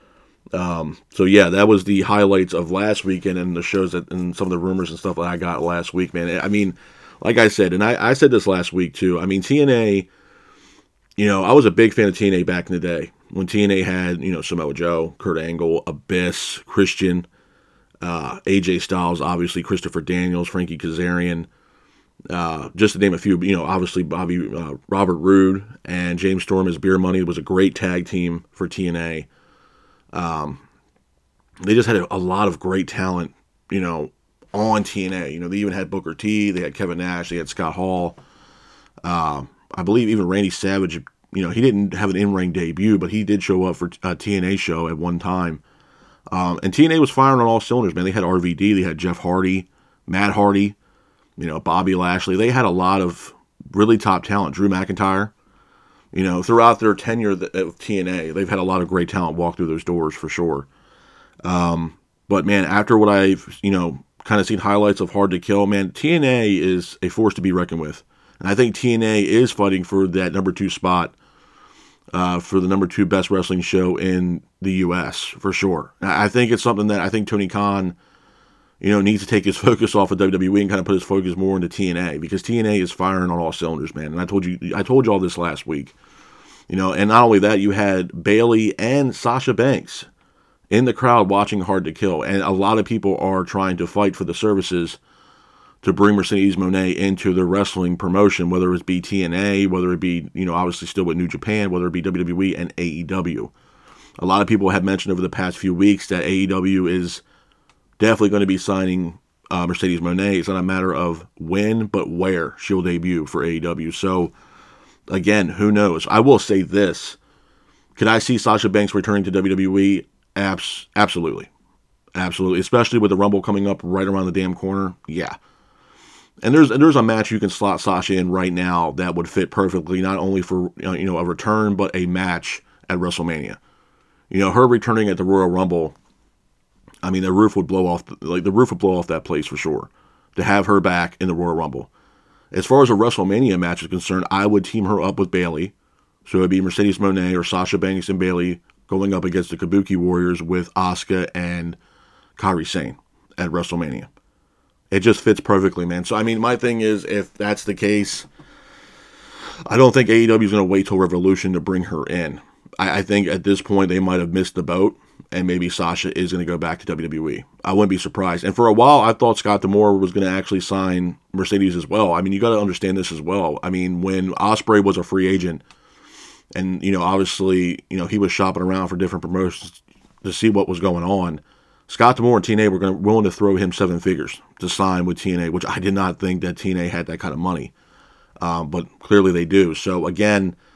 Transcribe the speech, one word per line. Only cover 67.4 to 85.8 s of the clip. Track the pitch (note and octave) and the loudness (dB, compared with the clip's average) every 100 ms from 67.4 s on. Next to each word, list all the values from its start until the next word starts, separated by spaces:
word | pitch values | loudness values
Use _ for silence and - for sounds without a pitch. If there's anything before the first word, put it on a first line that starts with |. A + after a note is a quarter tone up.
be | F#2 | 0
reckoned | F2+ F2 E2 | 0 -2 -6
with. | D2+ D#2 _ _ _ - | -8 -12 _ _ _ -10
And | F#2+ | -2
I | |
think | G2+ B2 | 2 0
T | - B2 | 0 0
N | A2+ | 0
A | A2 G#2+ | 2 2
is | G2 A2+ B2 | 2 4 2
fighting | - G2+ F#2+ | 2 0 0
for | F2 G2 F#2+ | 0 0 0
that | F#2 F2+ | 0 -2
number | F#2 F#2+ | -2 -2
two | F2+ F#2+ | -2 -4
spot, | - F#2 F2+ E2 _ _ _ _ _ - _ _ _ _ | -4 -2 0 -2 _ _ _ _ _ -20 _ _ _ _
uh, | F2+ F2+ F2 | -2 -2 -2
for | F2 F#2+ | 0 0
the | F#2 | 2
number | G2 F2+ | 0 0
two | - F#2 | 0 2
best | F#2+ F2+ | 2 2
wrestling | G2 F2 F#2 | 0 0 -2
show | F2 F#2+ F2+ F2+ | 0 0 0 0
in | F#2 F2+ F2+ F2 - - | 0 0 0 -4 -8 -8
the | F#2+ | -4
U | F#2 F2+ | 0 0
S, | F2+ D2+ - | -2 -4 -8
for | - - G2 | -10 -6 -4
sure. | F2+ G2 E2 C#2+ _ | -2 -2 -2 -6 _
I, | G2 D#2+ | -4 0
I | G#2 | 0
think | A#2+ A#2+ | 2 2
it's | A2+ | 2
something | A#2+ G#2 G#2 | 0 0 0
that | G2+ | 0
I | F#2 | -2
think | A2 G2 | -2 -2
Tony | G#2 F#2+ | -2 -2
Khan, | G2+ G2+ G2 F#2 F2 _ _ _ _ _ _ _ - | -2 0 0 0 -6 _ _ _ _ _ _ _ -6
you | F#2+ | 0
know, | G#2 | 2
needs | G2 G#2+ | 4 2
to | G2 | 2
take | G#2+ | 0
his | F#2+ F#2 | 0 0
<laughs> | |
focus | - A2+ A2 | 2 2 2
off | G#2+ F#2+ | 2 0
of | F#2+ | 2
W | F#2+ | 2
W | F#2+ F#2 G2+ | 2 2 2
E | |
and | G2+ | 2
kinda | G2 | 0
put | F2+ | 0
his | F#2+ | -2
focus | - G2 F#2 F2 | 0 -2 0 -2
more | F#2+ F#2+ | -2 0
into | F2 | -2
T | - F#2+ | -4 -4
N | F2 | -2
A, | F2+ D2 | -4 -6
because | D#2+ F#2+ | -6 -6
T | - A#2 | -2 0
N | A2 | 0
A | G#2 | 0
is | F2+ | 0
firing | - F#2 F#2+ F2+ | -2 -2 0 -2
on | E2+ | -2
all | E2 | -4
cylinders, | - E2 D#2+ C#2 | -4 -4 -4 -8
man. | D2+ D#2 | -8 -8
And | D#2+ | -6
I | |
told | F2+ G2+ | -4 -2
you, | F2+ F2+ F2 | -2 -4 -6
I | F2+ | -6
told | F#2+ C3 A2+ | 0 2 4
you | |
all | G2 | 2
this | F#2 F2 | 0 -4
last | E2+ D2 - | -6 -6 -6
week. | D2+ | -8